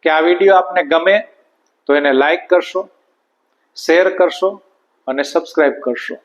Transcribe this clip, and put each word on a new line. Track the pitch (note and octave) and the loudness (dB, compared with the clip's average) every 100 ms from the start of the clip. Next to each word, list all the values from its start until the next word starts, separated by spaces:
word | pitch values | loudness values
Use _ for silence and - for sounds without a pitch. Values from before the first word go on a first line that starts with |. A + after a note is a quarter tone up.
કે | E3 | 0
આ | D#3 | 0
વીડિયો | D#3+ F3+ G3 F#3 | 2 2 4 4
આપને | F3+ F3+ | 2 -4
ગમે | D3+ D#3+ E3+ G#3 - _ _ _ _ _ - | 0 0 2 0 -2 _ _ _ _ _ -2
તો | |
એને | C#3+ C#3+ | 0 2
લાઈક | C3+ C#3+ F3 - | 2 0 -2 0
કરશો, | F3+ - F#3 F#3+ _ _ _ _ _ _ _ _ - | 0 0 -8 -10 _ _ _ _ _ _ _ _ -14
શેર | - E3 F#3 F#3+ | 0 2 2 2
કરશો | F3 - F#3+ G3+ _ _ _ _ - | -2 0 -4 -4 _ _ _ _ -8
અને | C3 | -6
સબસ્ક્રાઇબ | C#3 E3+ E3 - D3 | -2 -4 -4 0 0
કરશો. | - - A#2+ - - | 0 -8 -8 -10 -16